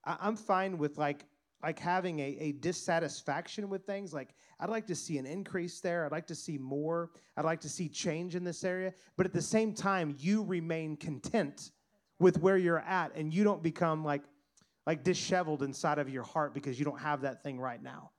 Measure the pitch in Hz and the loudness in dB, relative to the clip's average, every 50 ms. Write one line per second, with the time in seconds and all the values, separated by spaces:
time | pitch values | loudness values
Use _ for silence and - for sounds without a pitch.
0 | - 143 165 160 175 208 226 208 214 - 196 185 190 196 185 165 147 147 147 147 | -2 -4 -4 0 0 -2 -2 -2 2 2 4 4 4 0 0 0 0 -2 0 0
1 | 151 147 147 147 - _ _ _ _ _ _ _ - 160 160 - - 175 180 185 | 0 0 0 -2 -8 _ _ _ _ _ _ _ -4 -4 -4 -2 0 0 0 2
2 | 185 185 165 151 139 139 143 - 156 151 143 135 120 175 180 - - - 170 165 | 0 0 -2 -2 -2 -4 -4 -4 -4 -4 -4 -2 -2 -2 -2 -2 0 2 2 2
3 | 170 143 - - - - 139 156 175 - - - 208 196 196 190 190 - 196 196 | 2 0 -4 -6 -4 -4 -4 -4 -4 -6 -8 -8 -6 -4 -6 -6 -4 -6 -6 -6
4 | 202 180 151 147 - - _ _ _ _ - _ - 185 220 220 214 220 175 - | -6 -6 -8 -8 -10 -10 _ _ _ _ -12 _ -4 -2 -2 -4 -2 -4 -6 -6
5 | - - 165 139 131 131 156 196 190 - - 185 170 180 - - - 180 170 175 | -4 -4 -4 -4 -4 -4 -6 -8 -8 -4 -4 -4 -4 -4 -8 -4 -2 -2 0 0
6 | 160 147 151 156 160 - 170 - - - 156 139 131 131 139 143 147 160 165 170 | 0 -2 -2 -4 -6 -6 -10 -10 -6 -6 -6 -6 -4 -4 -4 -2 0 0 0 0
7 | 170 165 _ - _ _ _ - 151 160 165 160 - 147 - - 180 147 - - | -2 -4 _ -20 _ _ _ 0 0 0 0 0 -4 -8 -4 -4 -4 -4 -4 -2
8 | - 180 156 160 175 180 165 180 180 175 165 - - 190 180 185 185 190 185 - | -2 0 0 0 -4 -4 -4 -4 -4 -4 -4 -2 -2 -2 0 0 -2 -4 -6 -8
9 | - - _ - 185 185 - 175 156 - - 220 220 220 208 - - 202 196 185 | -20 -12 _ 0 0 2 2 -2 -2 4 4 4 4 4 0 0 2 2 4 4
10 | 170 151 143 127 135 180 208 214 208 170 185 175 165 165 160 160 160 156 151 143 | 2 0 -2 0 2 4 4 4 4 2 0 -2 0 0 -2 -2 -2 -4 -6 -6
11 | - 156 147 123 - - - 226 170 143 - - - - _ _ _ _ _ _ | -4 -6 -6 -6 -6 0 2 2 2 2 -2 -10 -16 -16 _ _ _ _ _ _
12 | _ _ _ _ 165 180 175 - 160 190 196 190 180 170 170 160 - 170 190 185 | _ _ _ _ 8 8 8 8 6 6 6 6 4 4 2 2 0 0 0 0
13 | 165 147 - 160 156 151 156 185 208 208 202 165 160 165 160 - 175 165 156 156 | 0 0 -2 -4 -4 0 2 4 4 4 4 4 0 -2 2 2 2 2 2 0
14 | 156 147 143 143 143 - _ _ _ _ _ _ _ _ _ _ _ 151 165 147 | 0 0 0 -2 -2 -8 _ _ _ _ _ _ _ _ _ _ _ -2 -2 2
15 | 127 180 180 180 - - 190 180 180 156 151 139 139 135 135 - - 160 151 147 | 2 2 2 2 2 2 2 2 4 2 0 0 0 -2 -2 0 2 2 2 2
16 | 143 131 135 131 120 - - 160 151 143 - 147 - 139 127 117 147 151 127 113 | 0 -2 -2 -6 -8 -2 0 0 0 0 -2 -4 -4 -4 -2 -2 -2 -2 -2 -4
17 | 127 151 147 139 135 139 127 - - 143 135 127 127 127 120 117 - 135 127 - | -2 -2 -2 0 -2 -4 -4 -4 -8 -8 -6 -4 -6 -6 -6 -8 -10 -12 -12 -14
18 | 147 - _ | -16 -20 _